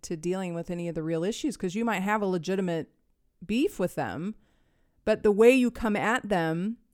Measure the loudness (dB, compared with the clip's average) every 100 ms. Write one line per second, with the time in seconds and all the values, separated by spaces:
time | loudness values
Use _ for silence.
0 | -10 -6 -4 -4 -4 -6 -6 -6 -6 -4
1 | -4 -2 -2 -2 -4 -4 -4 -2 -2 0
2 | 0 0 0 -2 -2 -2 0 -2 -6 _
3 | _ _ _ _ -4 0 0 0 -4 -2
4 | -6 -6 -8 -10 _ _ _ _ _ _
5 | -2 2 4 6 8 8 4 0 -2 0
6 | 0 -2 0 0 0 -2 -4 -6 _